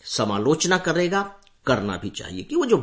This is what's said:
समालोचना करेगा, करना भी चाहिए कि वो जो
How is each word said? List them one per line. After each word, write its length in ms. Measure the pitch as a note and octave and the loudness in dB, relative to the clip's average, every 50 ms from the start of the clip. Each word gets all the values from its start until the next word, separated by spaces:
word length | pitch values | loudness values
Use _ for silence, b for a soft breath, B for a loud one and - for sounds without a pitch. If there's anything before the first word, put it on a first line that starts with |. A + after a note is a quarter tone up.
| - | -12
समालोचना 720 | - - - A2 G#2 G2+ G2+ G#2+ C3+ D#3+ D#3 - F3 F#3 F3 | -6 -2 -2 0 0 0 2 2 2 2 2 2 2 0 0
करेगा, 500 | F3+ E3+ D#3 F3 F3+ F3 F#3+ G3 G3+ G3 - - - - _ _ _ | 0 0 0 0 0 0 0 0 -2 -4 -8 -16 -20 -20 _ _ _
करना 300 | - B2+ G#2+ G2 G#2 F#2+ | 0 0 0 0 -2 -4
भी 120 | E2+ F#2 G2+ | -6 -6 -8
चाहिए 320 | - - - - F#2 F#2 - | -10 -10 -12 -10 -10 -10 -8
कि 140 | - - | -2 -2
वो 80 | F4 D4 | 0 2
जो 100 | A#3+ A3 C#3+ | 4 2 2